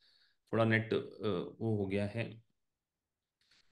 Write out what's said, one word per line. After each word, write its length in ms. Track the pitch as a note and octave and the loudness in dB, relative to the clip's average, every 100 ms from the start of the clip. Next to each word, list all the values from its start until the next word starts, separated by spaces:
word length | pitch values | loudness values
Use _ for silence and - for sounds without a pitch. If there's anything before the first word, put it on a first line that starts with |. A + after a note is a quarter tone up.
| _ _ _ _ _ | _ _ _ _ _
थोड़ा 120 | A2 | 2
net, 300 | A2+ A2 A2 | 4 4 4
अ, 40 | G2+ - - G#2+ F2+ - - | 0 -2 -6 -2 -2 -4 -4
वो 160 | A2+ G#2+ | -2 0
हो 100 | G2 | 0
गया 200 | G2 G2+ | 0 -2
है। 340 | A2 - A#2 _ _ _ _ _ _ _ _ _ _ _ _ _ | -4 -6 -10 _ _ _ _ _ _ _ _ _ _ _ _ _